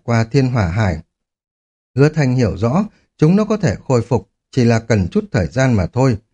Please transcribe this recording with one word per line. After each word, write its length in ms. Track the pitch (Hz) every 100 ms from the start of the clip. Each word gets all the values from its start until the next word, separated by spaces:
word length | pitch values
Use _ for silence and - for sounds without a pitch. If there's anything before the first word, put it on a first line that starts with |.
qua 220 | - 113
thiên 220 | 113 139 131
hỏa 220 | 123 92
hải. 300 | 92 104 82 - _ _ _ _ _ _ _ _ 123
Hứa 120 | 147
Thanh 280 | 156 135 127
hiểu 200 | 123 80
rõ, 280 | 117 151 214 _ _ -
chúng 180 | 151 196
nó 80 |
có 120 | 214 -
thể 200 | 135 - -
khôi 140 | 127
phục, 260 | 113 127 - _ _
chỉ 140 | -
là 140 | 117 113
cần 280 | - 110 87
chút 160 | 208 208
thời 140 | 113 80
gian 260 | 123 131
mà 140 | 113 85
thôi. 320 | 123 131 107 _